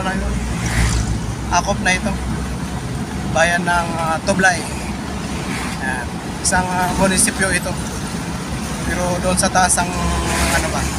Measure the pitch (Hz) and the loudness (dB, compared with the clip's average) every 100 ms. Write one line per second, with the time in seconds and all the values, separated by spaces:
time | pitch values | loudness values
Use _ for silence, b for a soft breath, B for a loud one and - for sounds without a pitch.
0 | 190 190 - - - - - - - - | 0 0 0 0 -2 -2 0 2 4 2
1 | - - - - - 175 180 202 185 185 | 0 -2 -4 -6 0 2 2 2 2 2
2 | 208 190 - - - - - - - - | 0 -2 -2 -4 -4 -4 -6 -6 -6 -6
3 | - - - 156 170 175 175 175 170 165 | -6 -4 0 2 4 2 2 2 0 0
4 | 160 160 - 185 190 170 - - - - | -2 0 0 4 4 4 -2 -6 -6 -6
5 | - - - - - - - - 131 127 | -6 -6 -6 -6 -4 -4 -4 -4 -2 -2
6 | 120 - - - - 185 180 180 180 175 | -4 -6 -6 -4 0 2 2 2 2 4
7 | 190 185 - - 190 180 185 - - - | 4 4 2 2 2 0 -2 -4 -4 -6
8 | - - - - - - - - - 170 | -6 -6 -4 -6 -4 -4 -4 -4 -2 0
9 | 180 175 185 185 190 185 180 185 175 175 | 0 2 2 2 4 4 4 4 0 0
10 | 170 170 - - - 170 165 143 - | 0 0 0 0 2 2 0 -2 -2